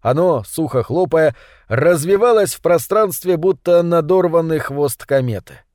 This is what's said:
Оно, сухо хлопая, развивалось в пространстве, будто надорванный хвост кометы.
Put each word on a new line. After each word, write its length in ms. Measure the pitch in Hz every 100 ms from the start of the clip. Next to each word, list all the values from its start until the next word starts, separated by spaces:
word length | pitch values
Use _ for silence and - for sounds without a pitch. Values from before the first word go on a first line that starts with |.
Оно, 440 | 110 135 180 147 101
сухо 380 | - 156 131
хлопая, 520 | 113 156 180 160 156 - - _ _
развивалось 840 | 113 151 170 156 196 240 226 196
в 80 | -
пространстве, 760 | - 170 - 202 214 170 180 170
будто 480 | 175 185 - 175
надорванный 760 | 175 170 151 185 175 165 165 156
хвост 440 | - 139 143 - -
кометы. 500 | 139 127 104 - - _